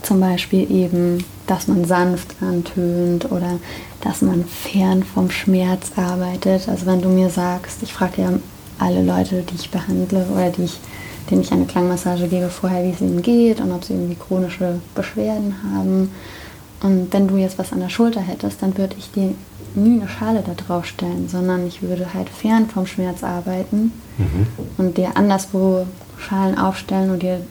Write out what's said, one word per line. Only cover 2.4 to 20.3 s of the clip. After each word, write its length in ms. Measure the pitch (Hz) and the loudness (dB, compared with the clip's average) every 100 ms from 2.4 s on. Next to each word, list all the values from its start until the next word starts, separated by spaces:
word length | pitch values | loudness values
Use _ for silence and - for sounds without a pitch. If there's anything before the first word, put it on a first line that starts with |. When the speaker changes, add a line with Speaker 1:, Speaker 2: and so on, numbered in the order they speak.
Speaker 1:
antönt 920 | 185 175 175 - 175 175 175 175 - | -2 -2 -2 0 0 2 2 2 0
oder 260 | 180 175 175 - - - - 202 | -2 -2 -4 -6 -14 -14 -6 -6
dass 160 | - | 0
man 220 | 196 175 | 2 2
fern 580 | 170 - - 196 185 185 | -2 -8 -2 2 4 2
vom 280 | 185 190 185 | 2 0 0
Schmerz 600 | - - 185 185 185 - - | 0 2 4 4 0 -2 -4
arbeitet. 720 | 180 180 180 180 190 190 - | -2 -2 -2 0 2 2 0
Also 180 | 185 180 | -2 2
wenn 160 | 180 | 2
du 60 | 185 | 4
mir 200 | 185 185 | 4 4
sagst, 520 | 180 180 180 - - | 2 -2 -2 -6 -10
ich 100 | - | -10
frage 300 | - 185 - | -2 -2 0
ja 100 | 180 185 - - - - | 0 0 -4 -16 -18 -2
alle 240 | 180 180 | 0 2
Leute, 400 | 180 180 185 185 | 4 2 0 -2
die 140 | 175 175 | -4 -8
ich 140 | - | -4
behandle 540 | 185 196 185 185 190 185 | -4 0 0 2 0 0
oder 180 | 190 180 | 0 0
die 140 | 180 | 0
ich, 140 | 175 - - - - - - | -4 -4 -14 -14 -14 -14 0
denen 100 | 190 | 0
ich 80 | 185 | 2
eine 140 | 180 | 0
Klangmassage 640 | - 185 180 180 185 180 175 | 2 2 2 2 0 0 0
gebe, 200 | 180 180 | 0 0
vorher, 360 | 180 185 185 | -2 0 2
wie 60 | 180 | 0
es 80 | 175 | 0
ihnen 220 | 185 175 | 0 2
geht 380 | 208 240 233 214 | 4 6 6 4
und 120 | 190 | 0
ob 120 | 180 | -2
sie 100 | - | -2
irgendwie 200 | 185 175 170 | -2 -2 -4
chronische 640 | - 185 180 - 180 175 - | -2 0 0 -2 -2 -2 -6
Beschwerden 600 | - 190 220 214 214 202 196 202 | -6 -4 -2 -2 0 -2 -4 -4
haben. 360 | 196 190 190 190 - - - - - - - | 0 2 2 2 -4 -16 -16 -18 -18 -20 -2
Und 300 | 196 190 180 | 2 4 4
wenn 140 | 196 196 | 2 4
du 100 | 190 | 4
jetzt 220 | 190 190 | 2 -2
was 140 | 190 | -4
an 80 | 180 | -4
der 80 | 185 | -4
Schulter 320 | - 233 226 | 2 2 2
hättest, 420 | 180 180 208 - | -4 -4 -4 -2
dann 140 | 190 190 | -2 0
würde 160 | 190 196 | -2 -4
ich 120 | - | -6
dir 220 | 202 190 190 - - - | -2 -2 -2 -10 -18 -6
nie 240 | - 214 240 | 2 4 4
eine 80 | 196 | 0
Schale 360 | - 220 | -4 0